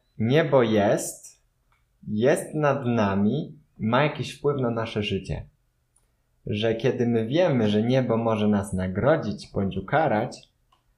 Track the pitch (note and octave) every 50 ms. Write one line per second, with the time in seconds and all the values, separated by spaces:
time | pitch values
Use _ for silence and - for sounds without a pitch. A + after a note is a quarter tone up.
0 | _ _ _ - G#2+ A2+ C3 D#3 E3 C#3+ C#3+ C3 A#2+ A2 G#2+ G#2 G2 A2+ C#3 F3
1 | - - - - - - - _ _ _ _ _ _ _ _ _ _ _ _ _
2 | - - G#2+ G#2+ A#2+ C3+ E3+ - - - - D#3 D3+ C#3+ C3+ B2 B2 A#2+ A#2+ A2+
3 | G#2 G2 F#2+ G2 G2+ G#2+ B2+ D3+ E3+ - - - _ _ _ - G#2 A2 A#2+ B2+
4 | D3 D3+ - - A#2+ - - - - C#3+ C#3+ C3+ B2+ A#2 A#2 A2+ A2 - - G#2+
5 | G#2 G#2 G2+ F#2+ F#2 - D2+ - - - _ _ _ _ _ _ _ _ _ _
6 | _ _ _ _ _ _ _ _ - - G#2+ G#2 A2 A2+ A2+ - - B2+ A#2+ B2
7 | A#2+ A#2+ A#2 A2+ A2 A2+ C3+ E3 F#3 E3 C#3 A#2+ G#2+ G#2 G#2 G#2+ A2+ A#2+ B2+ C3+
8 | B2 A2+ A2+ A2+ A#2 A2+ A2 G#2 G#2+ G#2 G#2 G2+ F#2+ - - F#2 F#2 F#2 F#2 G2+
9 | A2+ C3+ D#3+ - - G#2 - - - - - G#2+ G2 F#2+ - G2 F#2+ - - C#3+
10 | D#3 C3+ A2 G#2+ A#2+ - - - - _ _ _ _ _ _ _ _ _ _